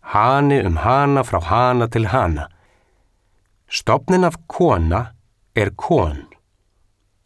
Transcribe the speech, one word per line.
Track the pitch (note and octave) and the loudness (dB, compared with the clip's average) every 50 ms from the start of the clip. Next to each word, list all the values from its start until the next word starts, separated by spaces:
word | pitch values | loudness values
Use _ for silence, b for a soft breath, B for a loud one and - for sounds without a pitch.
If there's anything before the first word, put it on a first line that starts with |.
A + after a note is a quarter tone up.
| _ - - | _ -2 0
Hani | G#2 G#2+ B2 C3+ C#3 C#3+ C#3+ C#3+ C3+ G2+ | 2 2 4 4 2 2 2 2 2 2
um | F#2+ E2 D#2+ | 0 -2 0
hana | - A2 B2+ C#3 C#3+ C#3+ C#3 C#3 B2+ | 0 0 2 2 2 2 0 0 0
frá | - - F2 E2 | 0 -2 -4 -2
hana | - G#2 A#2 B2+ B2+ B2+ B2 A#2 A2+ | 0 0 2 2 2 2 0 -2 0
til | - A#2 A2 G2 B2 | -2 -2 -2 0 0
hana. | C3 A2 F2+ D#2+ D2 D2 - _ _ _ _ _ _ _ _ _ _ _ _ _ _ _ _ _ _ _ _ _ _ _ | 0 0 0 -2 -4 -6 -12 _ _ _ _ _ _ _ _ _ _ _ _ _ _ _ _ _ _ _ _ _ _ _
Stofninn | _ - - - - A2+ B2+ - - F#3 F3+ F#3 | _ -10 -6 -2 0 0 0 0 0 2 2 2
af | E3+ E3 - - | 0 -2 -6 -16
kona | _ - - F3+ D#3+ A#2 F2+ D#2+ D#2+ E2+ G#2+ A#2 - - _ _ _ _ _ _ _ _ | _ -2 0 2 2 2 2 0 0 0 -2 -4 -6 -14 _ _ _ _ _ _ _ _
er | A2+ G#2 G2+ - | -2 -2 -2 -4
kon | - - - - - F2+ D#2+ C#2+ C#2+ - - - _ _ _ _ _ _ _ _ _ _ _ _ _ _ _ _ _ _ | -8 -4 0 0 0 0 0 -4 -8 -14 -18 -20 _ _ _ _ _ _ _ _ _ _ _ _ _ _ _ _ _ _